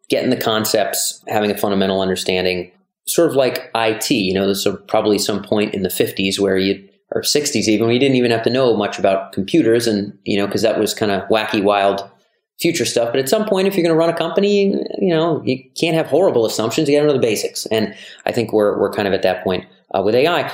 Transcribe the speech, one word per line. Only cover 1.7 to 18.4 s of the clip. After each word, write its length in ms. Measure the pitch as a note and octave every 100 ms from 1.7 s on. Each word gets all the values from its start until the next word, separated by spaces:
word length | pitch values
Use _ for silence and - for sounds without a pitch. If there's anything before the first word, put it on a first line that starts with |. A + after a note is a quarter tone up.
| G2 F#2+ F#2+
understanding, 720 | F#2+ F#2 - F#2 F#2 F2+ F2+ _ _ _ -
sort 200 | - D#3+
of 40 | C3+
like 360 | B2+ B2 -
I 200 | A2+ A2+
T. 200 | G#2+ - B2+
You 200 | F#2 F#2+
know, 100 | G2
this 180 | G2
is 120 | G#2 F#2 -
probably 300 | A2 G#2+ G2
some 240 | - G2+
point 320 | - G#2+ G#2+
in 80 | G2
the 80 | F#2
fifties 500 | - A2+ - F#2+ G2
where 180 | G2 F#2+
you, 300 | F#2+ F#2+ - _ -
or 120 | A2+
sixties 440 | - D3+ D3 A2+ G#2
even, 200 | G#2+ A2+
where 60 |
you 60 | B2
didn't 180 | C#3 B2+
even 120 | A#2+
have 140 | A2+
to 80 | -
know 260 | B2+ B2+ G#2
much 220 | G2+ -
about 340 | G2 F#2+ -
computers 540 | - F#2+ E3+ A2+ A#2 A#2
and, 280 | G#2 G#2 -
you 140 | - G2+
know, 100 | G2+
'cause 140 | G2+
that 180 | G#2+ -
was 140 | G#2
kinda 320 | - G#2 G2 -
wacky, 320 | A2 G#2+ A2
wild 440 | G2 G2+ G2 G2 - _ _ _ _ -
future 240 | E3+ A#2+ A#2
stuff. 260 | B2 A#2
But 80 | C3+
at 80 | C3
some 180 | A3 G#3
point, 220 | F#3+ F#3+
if 80 | F#3+
you're 80 |
gonna 140 | E3 D#3+
run 120 | E3
a 60 | E3
company, 500 | E3 G3 G3+ G3+ G3 - - -
you 160 | F#3+
know, 280 | D#3+ E3+ C#3
you 180 | - C3 - -
can't 160 | E3
have 140 | E3 D3+
horrible 380 | C#3+ F#3 A#2+ G#2+
assumptions. 420 | - A2+ D3+ C#3+
You 80 | C#3+
gotta 120 | D3+
know 60 |
the 60 | C3
basics. 460 | A2+ G#2 - - -
And 280 | A2 G2+ - - - -
I 60 |
think 220 | A#2+